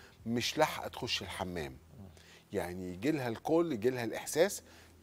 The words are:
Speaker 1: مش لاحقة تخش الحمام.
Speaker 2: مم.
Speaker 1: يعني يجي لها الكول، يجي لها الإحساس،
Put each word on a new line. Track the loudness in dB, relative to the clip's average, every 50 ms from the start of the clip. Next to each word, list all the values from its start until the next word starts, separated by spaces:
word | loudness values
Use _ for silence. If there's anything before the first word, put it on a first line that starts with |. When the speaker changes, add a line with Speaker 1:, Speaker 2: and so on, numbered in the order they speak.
| -12 -20 -18 -10 -6
Speaker 1:
مش | -2 0 0 0 0 4 4
لاحقة | 2 2 2 -2 -6 -8
تخش | -6 -6 -4 -2 -2 -2 -4
الحمام. | -4 -4 -4 -4 -4 -2 -4 -4 -4 -6
Speaker 2:
مم. | -12 -18 -20 -18 -18 -18 -18 -18 -20 -20 -20 -20 -20 -12 -4 -2
Speaker 1:
يعني | -2 -2 -2 -4 -6 -6 -6 -6
يجي | -2 0 0
لها | 2 2 0 -2
الكول، | -2 -2 0 2 4 4 4 4 2
يجي | 2 2 2
لها | 2 2 -2
الإحساس، | -2 -4 -6 -6 0 4 6 6 6 4 -2 -12 -14 -20 -20 -20 -20 -12 0